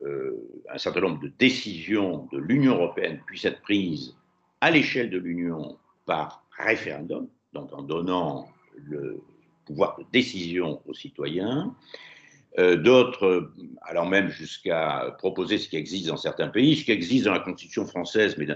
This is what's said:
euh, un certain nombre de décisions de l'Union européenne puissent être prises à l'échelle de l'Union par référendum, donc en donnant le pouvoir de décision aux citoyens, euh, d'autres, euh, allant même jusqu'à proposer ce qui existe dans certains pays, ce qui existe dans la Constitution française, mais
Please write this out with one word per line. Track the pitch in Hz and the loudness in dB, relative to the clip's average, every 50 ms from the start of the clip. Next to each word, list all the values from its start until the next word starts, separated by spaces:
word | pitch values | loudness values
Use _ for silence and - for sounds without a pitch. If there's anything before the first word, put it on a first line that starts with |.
| 65 | -8
euh, | 71 71 67 65 65 58 55 57 57 - - - 53 | -8 -6 -6 -6 -6 -6 -8 -10 -14 -16 -18 -14 -12
un | 67 - | -10 -6
certain | - 90 - 87 | -6 -4 0 0
nombre | 95 90 78 71 | 0 0 0 -2
de | 73 71 - - | -6 -10 0 4
décisions | - - - - - 107 92 82 80 90 107 104 98 92 85 73 - - | 4 4 4 2 -4 -8 -10 -8 -4 -2 0 0 0 0 -2 -4 -8 -8
de | 69 69 | -8 -6
l'Union | 71 82 - 147 139 131 120 | -2 2 4 4 6 6 4
européenne | 90 87 82 - - 95 85 78 - - | 4 2 0 0 -2 -4 -4 -4 -8 -12
puissent | - - 90 - | -14 -8 -4 -2
être | 92 - - | -4 -4 -4
prises | - - 104 98 95 87 78 71 65 62 - _ _ _ _ _ _ _ _ _ | -2 0 0 0 0 0 -4 -6 -8 -10 -16 _ _ _ _ _ _ _ _ _
à | - 160 | 2 4
l'échelle | 170 147 123 - - 131 120 104 | 4 4 4 2 0 -2 -2 -2
de | 92 90 | -4 -4
l'Union | 90 87 87 87 87 85 82 78 - - - - _ _ _ _ _ | -4 -4 -4 -2 -2 -2 -4 -4 -6 -10 -12 -16 _ _ _ _ _
par | - 85 78 76 - - - _ _ | -2 -2 -2 -2 -6 -10 -16 _ _
référendum, | - - - 110 110 - - 92 71 73 78 - - - - - - _ _ _ - | -12 -4 -2 0 0 0 -2 -6 -8 -8 -8 -6 -6 -8 -8 -10 -14 _ _ _ -14
donc | 76 69 67 - | -12 -12 -12 -12
en | 71 | -12
donnant | 69 69 78 85 85 92 90 90 85 76 69 62 57 - - _ _ _ - | -8 -6 -4 -4 -2 0 0 0 0 -2 -4 -6 -10 -14 -20 _ _ _ -20
le | - 71 73 73 73 69 60 50 - - _ _ _ _ _ _ _ _ | -18 -12 -10 -8 -8 -8 -8 -10 -10 -14 _ _ _ _ _ _ _ _
pouvoir | - 73 76 92 - - - | -10 -2 0 0 0 0 -4
de | 85 - | -6 -2
décision | - 123 123 127 - 95 87 85 85 90 87 80 71 - - 65 | 0 0 2 0 -2 -6 -6 -4 -2 -2 -2 -2 -4 -6 -10 -14
aux | 64 | -14
citoyens, | - - 69 - - 71 73 78 90 98 113 127 104 95 262 - - _ - - - - - - - - - _ _ _ _ - - | -14 -14 -14 -10 -8 -6 -4 -2 -2 -2 -2 -2 -2 -4 -4 -8 -12 _ -20 -20 -20 -20 -20 -20 -20 -20 -20 _ _ _ _ 2 4
euh, | 90 90 90 80 | 6 6 6 6
d'autres, | 78 117 131 127 117 - - - 98 | 8 8 8 8 8 6 4 2 4
euh, | 95 92 90 78 - - - 85 69 62 - - | 4 4 4 2 -2 -8 -16 -18 -18 -18 -16 -12
allant | 82 82 87 85 92 | -6 -2 -2 0 2
même | 95 101 95 85 | 4 2 2 2
jusqu'à | - - 78 76 - - - - 85 80 80 76 71 65 62 65 - - | -2 -8 -12 -14 -14 -8 -4 -2 0 0 2 0 0 -2 -4 -6 -6 -4
proposer | - 95 - 92 92 82 107 107 | -4 -2 -2 -2 -2 0 0 -2
ce | - - | -2 -4
qui | - | -6
existe | - - - 90 95 85 82 | -6 -6 -6 -6 -6 -4 -4
dans | 78 - | -4 -4
certains | - 78 73 - 82 76 | -4 -4 -4 -4 -4 -2
pays, | - 107 131 156 151 - | 2 4 6 6 6 4
ce | - | 2
qui | - | 0
existe | 110 92 87 87 123 131 98 | 0 0 0 2 2 2 4
dans | 104 90 | 4 2
la | 85 | 0
Constitution | - 90 85 - - - - 113 98 | 0 -4 -8 -10 -12 -8 -4 -4 -4
française, | - - 90 85 - - 110 107 95 - 78 | -4 -4 -6 -6 -2 2 2 4 2 2 0
mais | 73 73 73 | -4 -4 -6